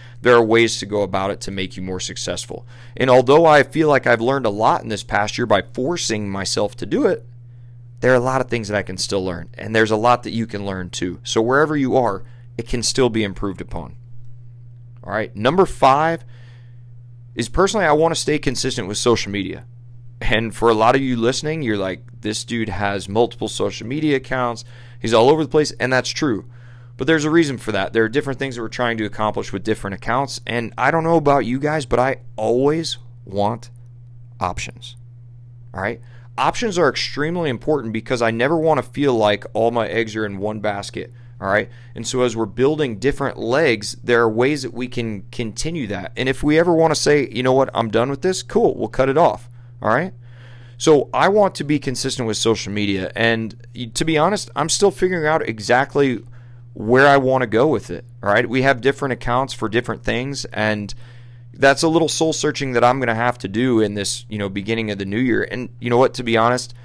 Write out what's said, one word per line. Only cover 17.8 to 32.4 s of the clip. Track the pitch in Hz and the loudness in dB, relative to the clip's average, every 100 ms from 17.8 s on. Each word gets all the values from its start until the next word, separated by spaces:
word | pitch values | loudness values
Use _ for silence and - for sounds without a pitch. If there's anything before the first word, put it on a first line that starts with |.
| 165 | 2
I | |
wanna | 151 165 160 | 4 2 0
stay | - 147 | -2 -2
consistent | 143 120 135 123 95 | -2 -2 -4 -4 -6
with | 104 | -2
social | 123 113 101 | 2 2 0
media. | 101 90 - - - - - - - | -4 -6 -8 -14 -20 -18 -18 -18 -4
And | - 110 113 - | 0 0 0 0
for | 117 | 2
a | |
lot | 110 113 135 | 4 4 4
of | |
you | 135 120 | 2 0
listening, | 113 131 147 160 | 0 0 -4 -4
you're | 127 101 | -2 -2
like, | 95 92 - - | -2 -6 -12 -10
"This | 107 107 - | -6 -6 -6
dude | 117 104 | -6 -4
has | 92 101 101 92 | -2 -2 -4 -2
multiple | 104 120 - 110 | 0 0 0 -8
social | - 101 - 113 | -4 -4 -4 -8
media | 147 151 135 | -2 0 0
accounts. | 127 131 120 117 - - - - | -2 -4 -2 -4 -12 -18 -20 -8
He's | 113 | 2
all | 113 120 | 6 6
over | 160 | 6
the | 139 | 2
place," | 156 147 - | 2 0 0
and | 127 | 0
that's | 127 - | 0 -2
true. | - 151 98 - - - - - - | -2 -2 -2 -6 -18 -20 -20 -16 -6
But | 127 | 0
there's | 160 151 | 2 4
a | |
reason | 165 151 123 | 2 2 -2
for | - | -4
that. | 101 95 | -2 0
There | 113 113 | 0 0
are | |
different | 131 139 127 | 0 -2 -4
things | 135 120 | -6 -8
that | |
we're | 110 | -8
trying | - 120 113 | -4 -2 -2
to | 107 | -4
accomplish | - 107 104 - | -2 -4 -4 -6
with | 101 101 | -6 -2
different | 104 98 92 | -2 -4 -8
accounts, | - 123 135 120 120 | -2 -2 -2 -8 -6
and | 120 113 - | -6 -4 -2
I | 131 | 0
don't | 165 | 2
know | 160 165 | 2 2
about | 143 139 113 | 4 2 2
you | 135 | -2
guys, | 147 156 123 | -2 -4 0
but | 120 | 0
I | 131 - - | 2 -2 -8
always | - | -4